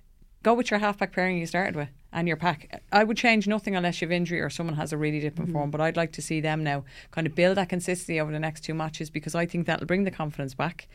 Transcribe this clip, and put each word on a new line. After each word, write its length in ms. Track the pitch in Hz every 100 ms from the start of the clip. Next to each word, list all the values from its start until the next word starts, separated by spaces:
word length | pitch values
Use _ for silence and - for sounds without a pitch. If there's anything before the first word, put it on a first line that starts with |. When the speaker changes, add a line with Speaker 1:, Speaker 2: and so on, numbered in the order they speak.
| - - - -
Speaker 1:
Go 80 | 214
with 180 | 233 240
your 80 | 208
halfback 340 | 208 202 190
pairing 260 | - 185 180
you 80 | 165
started 280 | 175 190
with 140 | 151 143 - -
and 160 | 165 170
your 80 | 156
pack. 460 | 175 160 - - -
I 100 | 202
would 140 | 220 226
change 320 | 240 220 196
nothing 260 | 214 -
unless 280 | 190 175 170
you've 100 | 165
injury 300 | 175 175 170
or 80 | 147
someone 260 | - 165 147
has 160 | 156
a 60 | 151
really 200 | 151 151
different 300 | 147 165 160
Speaker 2:
Mm-hmm. 80 | 160
Speaker 1:
form, 120 | 147
but 100 | 151
I'd 160 | 160 170
like 160 | 165
to 100 | -
see 180 | - 160
them 200 | 156 156
now 220 | 151 143 139 - -
kind 140 | - 160
of 80 |
build 220 | 160 180 196
that 140 | 180
consistency 500 | 180 175 175 - 160
over 100 | 151
the 80 | 151
next 220 | 156 156
two 120 | -
matches 340 | 160 156 156 156
because 260 | 156 156
I 120 | 170 170
think 200 | 175 175
that'll 200 | - 165
bring 180 | 185
the 60 | 190
confidence 420 | - 151 143 139
back. 320 | - 147 - -